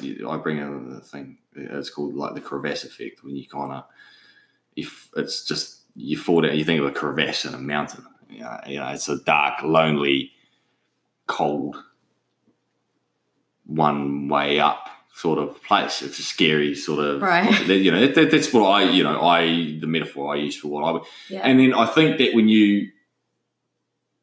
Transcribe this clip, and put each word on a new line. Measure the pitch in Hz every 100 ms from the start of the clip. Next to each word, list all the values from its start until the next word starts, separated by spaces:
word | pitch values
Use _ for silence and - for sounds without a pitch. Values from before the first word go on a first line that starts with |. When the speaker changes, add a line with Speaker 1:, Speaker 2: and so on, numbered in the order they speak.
Speaker 1:
I | 67 - 57 78
bring | 78 76
in | 71 69 62
the | 60
thing, | - 71 67 65 _ 71
it's | 65 71 69
called, | - 71 69
like, | -
the | 85
crevasse | - 71 71 69
effect, | 65 - 58 -
when | 67 69
you | -
kinda, | 71 69 67 - _ - _ _ _ _ _ _ -
if | - - - 78
it's | - - -
just, | 80 - - _ -
you | 69 78
fall | - 82
down, | 76 78
you | 78
think | 80
of | 69
a |
crevasse | - 73 71 73 - 69
in |
a | 64
mountain. | 69 73 73 - - _ _
You | 55
know, | 58 - 65
you | 69
know, | 65
it's | 69 -
a | 69
dark, | - 78 69 -
lonely, | 73 80 80 73 71 69 65 _ _ _ _ _ _ _ _ _ -
cold, | - 76 73 71 - - _ _ _ _ _ _ _ _ _ _ _ _ _ _ _ _ _ -
one | 76 76 71 69 71 71
way | 71 71 73
up | 73 - - - _ -
sort | 82 76
of | 71 -
place. | - 98 - -
It's | 69 80
a |
scary | - - 80 76 73
sort | 71 - 76 73
of, | 71
Speaker 2:
Right. | - 170 208 214 90
Speaker 1:
you | 95 95
know, | 82 139
that, | 165 139
that's | 151 -
what | 113 98
I, | 101 92
you | 90
know, | 76 62
I, | 85 85 85 82 78 78
the | 78
metaphor | 80 71 71 71
I | 73
use | 73 -
for | 73
what | 73
I | 80
would. | 80 - - -
Speaker 2:
Yeah. | 190
Speaker 1:
And | 135 131
then | 131 117
I | 117
think | 156 156 -
that | 123
when | 113 110
you, | 110 104 101 - _ _ _ _ _ _ _ _ _ _ _ _ _